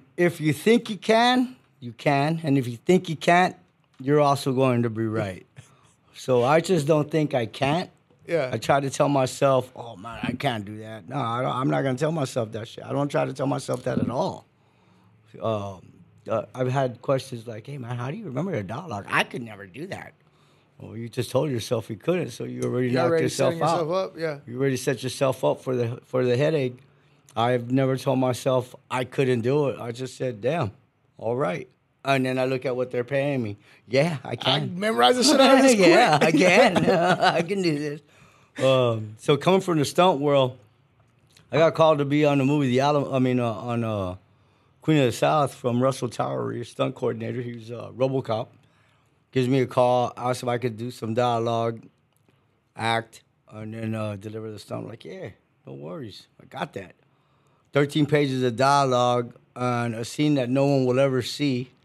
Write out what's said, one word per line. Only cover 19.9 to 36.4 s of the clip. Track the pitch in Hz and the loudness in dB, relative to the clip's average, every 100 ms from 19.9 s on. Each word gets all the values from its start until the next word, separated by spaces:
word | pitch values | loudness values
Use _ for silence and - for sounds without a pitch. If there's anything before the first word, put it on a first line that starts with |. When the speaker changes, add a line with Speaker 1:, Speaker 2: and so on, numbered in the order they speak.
| 104 - _ _ _ _ _ _ _ | -14 -16 _ _ _ _ _ _ _
Speaker 1:
Well, | 98 107 | -16 -14
you | 117 | -10
just | - 113 | -6 -2
told | 127 151 | -2 0
yourself | 120 - 113 - | -4 -4 -4 -4
you | 107 | -8
couldn't, | - 180 127 | -4 -4 -4
so | - | -10
you | 123 123 | -12 -6
already | 123 120 127 | -4 -2 -2
Speaker 2:
You're | 123 | 0
Speaker 1:
knocked | 170 | 0
Speaker 2:
already | 165 | 0
Speaker 1:
yourself | 135 - 131 | -2 0 -2
Speaker 2:
setting | 165 | 0
Speaker 1:
out. | 151 170 | 0 0
Speaker 2:
yourself | 156 185 190 | -2 -4 -4
up, | 151 | -6
yeah. | 160 143 123 | -8 -8 -12
Speaker 1:
You | 120 | -4
already | 139 127 | -2 0
set | 151 127 | -2 -4
yourself | 127 - 135 127 147 | -6 -2 0 0 -2
up | - | -2
for | - 127 | -4 -2
the, | 117 127 | -2 -6
for | - 127 123 | -6 -2 2
the | 120 | 2
headache. | 147 156 127 123 _ _ _ _ _ 110 | 2 0 -2 -6 _ _ _ _ _ -2
I've | 120 127 120 | 0 0 0
never | 131 135 135 | 0 2 0
told | 143 131 | 0 0
myself | 127 120 139 127 123 - _ | 0 0 0 0 -2 -14 _
I | 127 127 | -6 -4
couldn't | - 131 127 | -2 0 2
do | 113 143 139 | 0 0 0
it. | - | -4
I | 117 | -10
just | 120 127 - | -10 -12 -8
said, | 131 107 | -8 -4
"Damn, | 117 170 107 - _ _ _ - | -4 -2 -4 -8 _ _ _ -8
all | 107 120 | -4 -2
right." | 123 170 - _ _ _ 139 | -2 -4 -10 _ _ _ -2
And | 135 131 | 0 0
then | 131 | 0
I | 127 | -2
look | 131 135 | -2 -4
at | 123 | -4
what | 127 | -4
they're | 123 | -4
paying | 120 139 143 135 | -2 -2 -2 -2
me. | 110 104 _ _ - | -4 -8 _ _ -2
Yeah, | 131 165 143 | 0 0 -2
I | - | -8
Speaker 2:
I | 117 | -4
Speaker 1:
can. | - - 139 175 | -2 -2 -2 -4
Speaker 2:
memorize | 208 233 247 254 | -2 4 4 4
the | |
shit | 254 277 | 4 6
out | 269 269 | 8 8
of | |
this | 269 220 | 6 6
Speaker 1:
<laughs> | 175 | 8
Yeah, | 180 233 151 | 8 6 6
Speaker 2:
quick. | 156 | 4
Speaker 1:
I | |
can. | 156 | 6